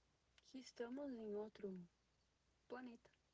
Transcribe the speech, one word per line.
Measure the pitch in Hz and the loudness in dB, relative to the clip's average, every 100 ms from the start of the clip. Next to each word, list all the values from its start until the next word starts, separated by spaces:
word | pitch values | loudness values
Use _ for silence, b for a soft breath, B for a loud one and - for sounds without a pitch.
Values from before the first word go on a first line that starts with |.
| - - - - - | -20 -20 -20 -20 -6
Que | 262 | -6
estamos | 247 - 240 262 285 | -4 0 2 2 2
em | 233 214 208 | 2 4 4
outro | 214 - 202 185 175 - - - - - - - - | 2 0 0 0 -4 -12 -20 -20 -20 -20 -20 -20 -6
planeta. | 247 247 233 - - - | -4 -2 -6 -12 -20 -20